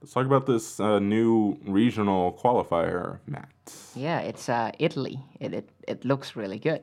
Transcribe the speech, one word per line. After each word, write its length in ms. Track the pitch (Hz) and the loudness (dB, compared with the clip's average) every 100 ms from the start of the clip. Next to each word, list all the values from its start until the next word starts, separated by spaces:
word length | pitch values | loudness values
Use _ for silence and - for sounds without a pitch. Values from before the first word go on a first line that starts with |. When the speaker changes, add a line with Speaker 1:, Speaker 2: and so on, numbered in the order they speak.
Speaker 1:
let's 120 | - | -6
talk 140 | 123 131 | -2 4
about 200 | 135 135 | 2 4
this, 340 | 117 - - | 0 0 -2
uh, 180 | 104 101 | 2 2
new 600 | 101 110 113 113 104 - | 4 2 4 4 2 -2
regional 680 | 101 98 120 110 101 95 90 | 0 4 4 2 2 2 0
qualifier, 880 | - 120 120 - 85 85 87 - 92 - | 0 2 2 2 0 0 -2 -6 -10 -10
Matt. 200 | - - _ - - - | -12 -12 _ -20 -20 -16
Speaker 2:
Yeah, 260 | - 147 156 | -8 -4 -4
it's, 280 | 104 - - | -4 -6 -2
uh, 220 | 120 110 - | -2 -2 -2
Italy. 400 | 165 139 - 131 - - | -4 -2 -6 -8 -14 -12
It, 120 | - | -8
it, 160 | 95 - _ - | -8 -10 _ -10
it 180 | 107 | -4
looks 300 | 123 135 - 120 | -2 -2 -4 -8
really 220 | 101 110 | -8 -4
good. 240 | - 98 | -4 -4